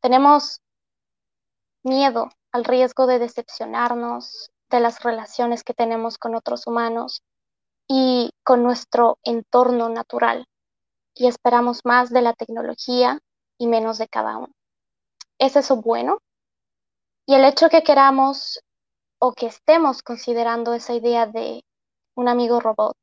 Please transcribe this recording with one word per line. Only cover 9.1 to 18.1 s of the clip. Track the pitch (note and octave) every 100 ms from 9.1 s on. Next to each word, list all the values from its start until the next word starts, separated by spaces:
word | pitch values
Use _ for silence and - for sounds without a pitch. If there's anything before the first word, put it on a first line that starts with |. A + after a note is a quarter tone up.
| -
entorno | - A#3 G#3+ A#3+ B3 B3 A#3
natural, | A3+ - A#3+ A#3 A#3 B3 _ _ _ _ _ _
y | - B3
esperamos | A#3+ B3 A#3+ A#3+ A#3+
más | A#3+ B3 B3
de | A#3+
la | A#3+
tecnología | A#3 A3+ A3+ A#3 B3 - B3 B3 D4 _ _ _ _
y | A#3
menos | A3+ A3 G#3+
de | A3
cada | - - -
uno. | B3 _ _ _ _ _ _ _ - _
¿Es | C4+ C#4
eso | C4 B3+
bueno? | A3+ A#3 B3 G4+ _ _ _ _ _ _ _ _ _ _ -
Y | C4+
el | C4+
hecho | C#4 E4
que | D#4+
queramos | D#4+ C#4 C4+